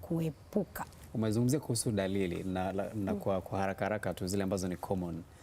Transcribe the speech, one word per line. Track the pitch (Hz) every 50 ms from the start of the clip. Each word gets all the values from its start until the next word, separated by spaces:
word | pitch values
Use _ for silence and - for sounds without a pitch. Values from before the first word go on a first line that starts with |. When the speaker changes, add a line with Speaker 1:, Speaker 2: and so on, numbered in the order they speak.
| -
Speaker 1:
kuepuka. | - 170 165 165 160 143 - - - - 208 185 - - - - - - - - - -
Speaker 2:
Umezungumzia | 110 110 110 104 113 120 123 135 160
kuhusu | - - 127 117 - 123 107
dalili | 98 98 95 98 98 98 87 85 87 87
na, | 95 92 92 92 95 92
na, | 98 101 - -
na | 110 98 95 104
Speaker 1:
Mm. | 101
Speaker 2:
kwa, | 95 104 95 92
kwa | 92 - - 98
haraka | 98 95 95 - 101
haraka | 98 107 107 - 95 85
tu | - 92
zile | 92 98 101 95
ambazo | 95 98 95 90 92
ni | 90
common. | 82 - - 101 92 87 87 82 80 - - - -